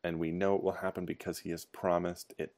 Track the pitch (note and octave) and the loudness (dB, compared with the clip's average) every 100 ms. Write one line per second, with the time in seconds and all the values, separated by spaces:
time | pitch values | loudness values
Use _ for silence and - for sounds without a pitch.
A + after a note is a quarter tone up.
0 | F2 E2 E2 F2 G2 G2 F#2+ - F#2+ - | -2 0 0 2 4 4 2 0 -2 -2
1 | F2+ E2 - E2+ F2 E2 - - F#2+ F2 | -4 -4 -4 -6 -4 -6 -8 -2 2 4
2 | F2 F2 - - - | 2 -4 -12 -8 -8